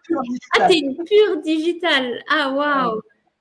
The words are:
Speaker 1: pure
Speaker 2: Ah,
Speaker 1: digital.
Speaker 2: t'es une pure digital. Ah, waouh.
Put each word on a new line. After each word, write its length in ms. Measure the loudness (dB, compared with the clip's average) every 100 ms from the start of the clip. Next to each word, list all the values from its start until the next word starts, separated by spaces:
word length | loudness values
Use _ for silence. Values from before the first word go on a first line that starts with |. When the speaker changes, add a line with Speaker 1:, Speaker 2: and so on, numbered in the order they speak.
Speaker 1:
pure 180 | -4 -6 -6 -8 -4 0
Speaker 2:
Ah, 80 | 4
Speaker 1:
digital. 20 |
Speaker 2:
t'es 100 | 4
une 160 | 0 -4
pure 360 | 2 4 4 2
digital. 840 | -2 -2 -2 -2 0 0 -2 -6 -2
Ah, 240 | -2 0
waouh. 420 | -2 0 0 -2 -4 -10 _ _ _